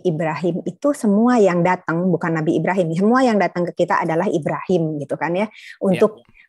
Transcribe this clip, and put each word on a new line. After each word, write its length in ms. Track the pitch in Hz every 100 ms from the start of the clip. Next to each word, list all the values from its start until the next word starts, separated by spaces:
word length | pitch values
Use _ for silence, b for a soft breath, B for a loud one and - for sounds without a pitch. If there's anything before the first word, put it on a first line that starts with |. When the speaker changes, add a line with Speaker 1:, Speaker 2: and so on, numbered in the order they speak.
| 180
Speaker 1:
Ibrahim 560 | 156 160 156 175 175
itu 320 | 180 - 190
semua 420 | 185 214 202 240 247
yang 240 | 190 175 175
datang, 400 | 180 - 165 185
bukan 220 | 165 170
Nabi 260 | 160 156 156
Ibrahim, 380 | 170 190 165
semua 320 | 165 208 254 254
yang 100 | 208
datang 300 | 175 180 175
ke 180 | -
kita 220 | 175 - 170
adalah 240 | 160 190
Ibrahim 720 | 170 151 147 - 180 160 151
gitu 160 | 139 139
kan 160 | 151
ya. 160 | 180 214 B B B
Untuk, 400 | 196 175 208 -
Speaker 2:
Iya. 240 | _ -